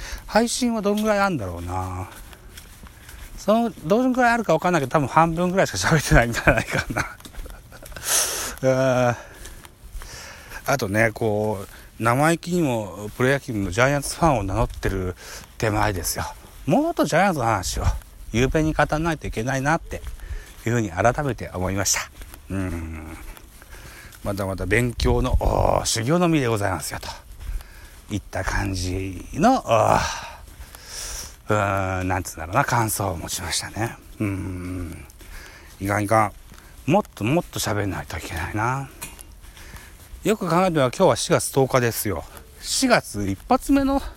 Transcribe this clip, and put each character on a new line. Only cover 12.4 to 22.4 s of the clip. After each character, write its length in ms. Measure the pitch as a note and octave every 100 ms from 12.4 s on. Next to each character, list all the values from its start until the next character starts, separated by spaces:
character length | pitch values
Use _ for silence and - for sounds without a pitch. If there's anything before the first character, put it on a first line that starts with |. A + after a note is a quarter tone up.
| E3+
に 120 | F3+
も 460 | D3 A#2 G2 F2 G#2 -
プ 60 |
ロ 80 | B2+
野 80 | C#3
球 140 | -
の 180 | G#2+ F#2+
ジ 100 | F#2
ャ 80 | C3
イ 40 |
ア 60 | C#3+
ン 20 |
ツ 140 | - -
フ 40 |
ァ 120 | E3
ン 60 | B2
を 40 |
名 120 | F#2+
乗 100 | G2+
っ 40 | B2
て 200 | - G#2+
る 260 | F#2+ F#2 - - - - -
手 120 | A2+
前 220 | G#2 G#2
で 100 | F2+
す 160 | D#2+ -
よ。 60 | - - - - -
も 240 | G#3 E4
っ 40 |
と 100 | E4
ジ 100 | D#3+
ャ 60 | D3+
イ 20 |
ア 80 | G3+
ン 40 |
ツ 40 | D#3
の 60 |
話 340 | A#2 G#2 - -
を 60 | F#2+ - - - -
雄 160 | A2 C3+
弁 160 | D#3+
に 80 | D#3
語 120 | D3+ D3
ら 80 | D3+
な 140 | E3
い 60 | D#3
と 100 | G2
い 20 |
け 140 | -
な 120 | A#2+ C3+
い 60 |
な 140 | C#3 E3
っ 40 |
て 220 | - - - - - - - - A2+
い 40 |
う 20 |
ふ 20 |
う 60 | A#2+
に 100 | G2+
改 340 | E2+ A2 D3
め 120 | D3 A2
て 140 | F2+
思 160 | F2+ F#2
い 60 | G2
ま 80 |
し 80 | F#2+
た。 80 | - - - - -